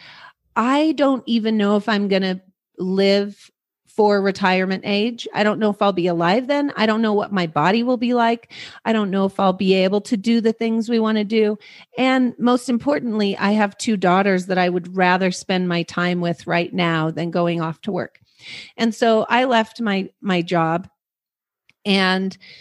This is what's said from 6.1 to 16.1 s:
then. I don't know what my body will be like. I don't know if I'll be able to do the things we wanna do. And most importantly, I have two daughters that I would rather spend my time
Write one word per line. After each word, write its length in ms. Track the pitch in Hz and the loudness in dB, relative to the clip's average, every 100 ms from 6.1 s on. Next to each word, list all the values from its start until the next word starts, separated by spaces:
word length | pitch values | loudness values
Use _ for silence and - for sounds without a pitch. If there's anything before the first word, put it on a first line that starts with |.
| 170 170 214 254 | 2 2 2 0
then. 260 | 285 285 - | 0 -2 0
I 120 | 220 | 0
don't 160 | 220 | 2
know 100 | 220 | 0
what 180 | 208 202 | 0 -2
my 140 | 202 170 | -2 -2
body 380 | 147 160 220 | 0 2 2
will 140 | 240 247 | 0 0
be 180 | 240 247 | 0 2
like. 360 | 233 233 - - - - 233 | 0 -2 -6 -20 -20 -8 -2
I 60 | |
don't 200 | 220 202 | -2 0
know 140 | 196 190 | 0 0
if 140 | 190 | 0
I'll 140 | 196 | 0
be 220 | 185 190 190 | 2 2 2
able 260 | 185 208 | 2 0
to 160 | 202 233 | -2 -2
do 240 | 233 233 | 0 2
the 100 | 220 | 2
things 380 | 226 226 226 220 | 0 -2 -2 0
we 80 | 233 | 0
wanna 240 | 220 220 | 2 0
do. 360 | 202 220 214 214 - - - - | 0 0 0 -2 -10 -20 -12 -2
And 380 | 262 262 247 - | 0 2 0 0
most 300 | 233 247 - | 0 0 0
importantly, 680 | 233 277 294 247 214 202 - | -2 0 -2 -2 -2 -2 0
I 140 | 196 | 0
have 260 | 214 202 - | 2 0 -2
two 180 | - 208 | -4 0
daughters 520 | 180 185 202 185 185 | 2 4 4 0 0
that 100 | 185 | 0
I 100 | 180 | 0
would 300 | 180 175 185 | -2 -4 0
rather 320 | 180 185 185 | 2 2 0
spend 380 | 180 - 185 180 | -4 -4 -2 0
my 140 | 170 | -2
time 380 | 165 - 175 | -4 -4 -2